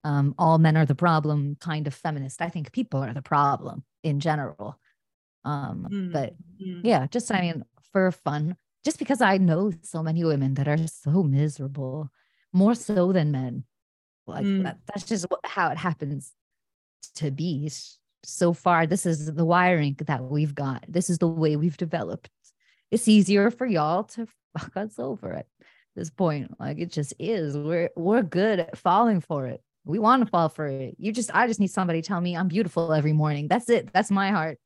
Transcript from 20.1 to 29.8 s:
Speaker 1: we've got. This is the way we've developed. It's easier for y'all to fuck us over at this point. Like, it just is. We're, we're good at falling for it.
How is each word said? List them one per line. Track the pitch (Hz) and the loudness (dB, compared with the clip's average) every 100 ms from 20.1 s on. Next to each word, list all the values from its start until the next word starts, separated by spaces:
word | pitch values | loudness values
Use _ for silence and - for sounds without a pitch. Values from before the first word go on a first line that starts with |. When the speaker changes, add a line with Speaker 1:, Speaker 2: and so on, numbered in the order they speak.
| 135 | -4
Speaker 1:
we've | 127 147 151 | -2 0 0
got. | 143 135 131 - | -2 -6 -6 -4
This | 165 185 | -4 -2
is | 170 | 0
the | 170 | 0
way | 165 156 151 | 2 0 2
we've | 170 143 | -2 -2
developed. | 165 165 90 - - _ _ _ _ _ _ | -6 -4 -6 -8 -12 _ _ _ _ _ _
It's | 226 - | 0 6
easier | 214 180 202 208 | 6 8 4 4
for | 233 | 0
y'all | 254 170 151 180 | -2 0 2 0
to | 214 - 226 _ _ 156 | -4 -10 -12 _ _ -12
fuck | - 190 | -10 -8
us | 214 - | -10 -8
over | 254 233 - | -8 -8 -8
at | 82 - _ _ _ _ | -10 -12 _ _ _ _
this | - 165 | -12 -12
point. | - 175 147 - - | 0 0 0 -6 -10
Like, | 135 151 | -8 -6
it | 175 | -6
just | - 143 - | -4 -6 -6
is. | 185 220 151 143 | -4 -4 -4 -4
We're, | 147 170 170 | -2 -2 -2
we're | - 170 233 | -2 2 2
good | 180 175 214 196 | 2 0 0 0
at | 165 - | -4 -2
falling | 180 190 233 190 | 2 4 4 2
for | - 147 127 | -2 -6 -4
it. | - _ _ | -10 _ _